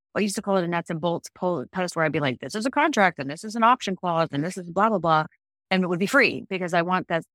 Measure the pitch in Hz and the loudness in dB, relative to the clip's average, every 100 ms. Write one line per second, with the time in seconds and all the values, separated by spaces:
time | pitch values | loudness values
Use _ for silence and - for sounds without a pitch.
0 | _ - 208 208 202 190 170 170 - 160 | _ -2 -2 -2 0 0 0 -2 -4 -4
1 | 170 170 - - 180 165 - 185 180 165 | -2 -4 -8 -6 -4 -2 -4 -6 -4 0
2 | 156 151 139 117 135 214 254 285 311 226 | 0 0 -2 -2 -6 -6 -2 0 2 4
3 | 185 160 139 160 220 226 226 254 202 185 | 2 2 -8 -8 -8 2 4 4 0 -4
4 | 180 165 160 143 170 185 175 180 220 196 | 0 0 0 -2 -4 -6 -4 0 2 2
5 | 165 156 156 _ _ _ - 185 180 175 | 4 2 2 _ _ _ -2 0 2 0
6 | 190 269 202 123 - 185 175 175 175 185 | 2 4 4 0 -6 -6 -2 0 2 0
7 | 135 165 - | 0 -4 -4